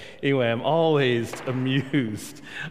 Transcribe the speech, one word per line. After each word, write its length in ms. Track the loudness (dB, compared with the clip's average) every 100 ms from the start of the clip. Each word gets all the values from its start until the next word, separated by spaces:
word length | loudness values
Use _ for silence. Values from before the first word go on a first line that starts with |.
| -16 -4
anyway, 280 | 0 2 2
I'm 120 | 0
always 720 | 2 2 4 4 4 2 -2 -6 -6
amused 920 | -2 0 0 2 0 0 -4 -10 -16 -16 -12 -12